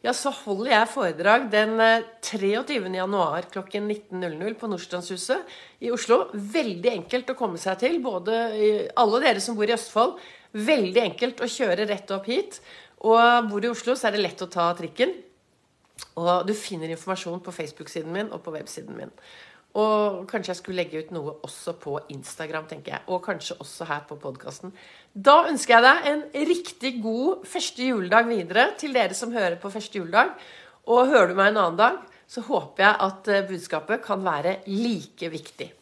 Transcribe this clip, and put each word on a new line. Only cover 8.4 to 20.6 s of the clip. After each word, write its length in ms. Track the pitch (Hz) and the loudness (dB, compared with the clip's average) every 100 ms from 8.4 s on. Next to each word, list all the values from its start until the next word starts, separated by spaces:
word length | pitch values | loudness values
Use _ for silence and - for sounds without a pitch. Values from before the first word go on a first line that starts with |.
| 233 | -2
i, 140 | 214 214 214 - - | 2 2 2 -2 2
alle 240 | 226 233 | 4 4
dere 180 | 302 202 | 2 2
som 140 | 233 220 | -2 -2
bor 80 | 214 | 0
i 80 | |
Østfold. 460 | 226 - 214 262 370 - - _ | 0 0 2 2 0 -18 -20 _
Veldig 480 | 214 220 294 185 202 | -6 2 2 4 2
enkelt 400 | 220 - 247 254 | 0 -2 -4 -4
å 80 | 247 | -6
kjøre 380 | - 226 180 208 | -2 0 0 0
rett 260 | 196 - | -4 -4
opp 160 | 196 196 | -8 -2
hit. 300 | 262 403 - - - - _ | -4 -4 -12 -20 -20 -20 _
Og 480 | 220 226 240 240 220 | 4 8 8 6 2
bor 100 | 208 | -2
du 80 | 233 | -2
i 60 | |
Oslo, 200 | 233 233 | -2 -2
så 140 | 254 226 | 0 0
er 80 | 202 | 0
det 60 | |
lett 200 | 196 - | -2 -4
å 80 | 180 | -6
ta 200 | 180 170 175 | 0 0 0
trikken. 340 | 165 - 277 370 - _ _ _ _ _ _ - - - | -8 0 0 0 -16 _ _ _ _ _ _ -20 -14 -2
Og 280 | 170 180 185 | 2 2 0
du 80 | |
finner 360 | 208 - 175 160 | -4 -6 -8 -8
informasjon 480 | - - 190 202 202 | -8 -6 -8 -6 -10
på 120 | 196 | -10
Facebook-siden 600 | 175 151 - 156 170 160 | -10 -12 -12 -12 -10 -6
min 160 | 185 214 | -6 -6
og 120 | - | -10
på 100 | - | -10
websiden 420 | 156 - - - - | -12 -12 -14 -14 -14
min. 160 | - _ - - - _ _ 202 | -14 _ -20 -20 -20 _ _ 0
Og 460 | 214 214 208 185 196 | 2 4 2 -2 -6
kanskje 220 | 220 185 | -6 -6
jeg 40 | |
skulle 220 | 180 | -8